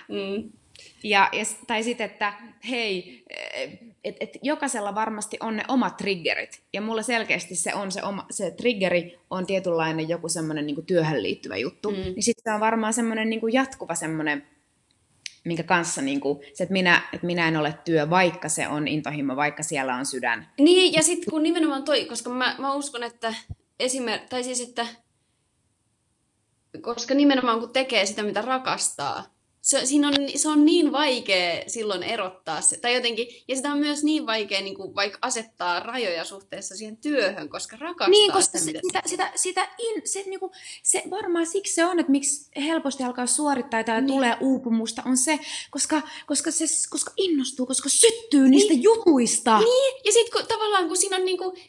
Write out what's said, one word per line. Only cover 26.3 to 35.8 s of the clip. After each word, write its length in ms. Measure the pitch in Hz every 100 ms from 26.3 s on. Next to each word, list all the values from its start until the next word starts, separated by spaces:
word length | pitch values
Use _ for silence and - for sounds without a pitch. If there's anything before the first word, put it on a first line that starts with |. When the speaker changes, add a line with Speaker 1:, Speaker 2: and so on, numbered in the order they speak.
| _ _ _ _ -
Speaker 1:
koska 320 | - 233 -
nimenomaan 460 | 269 285 262 247 226
kun 100 | 233
tekee 360 | 262 262 226 202
sitä, 180 | 214
mitä 180 | 208 202
rakastaa, 960 | 233 262 254 - - - 139 76 - _ _ _
se, 240 | - 269 254
siinä 220 | 294 285
on, 60 | 277 277 285
se 140 | 302
on 160 | 302 302
niin 260 | 302 302
vaikea 720 | 262 294 247 208 185 175 165 -
silloin 360 | 233 214 185
erottaa 580 | 175 226 190 - - 156
se, 160 | - -
tai 160 | 240
jotenkin, 340 | 247 240 220 240 - -
ja 80 | 262
sitä 160 | 285
on 60 | 285
myös 260 | 294 294
niin 220 | 294 302 233
vaikea 360 | 220 208 196
niinku 340 | 196 196 185 -
vaikka 220 | 202 -
asettaa 580 | 240 233 220 - 175
rajoja 440 | 175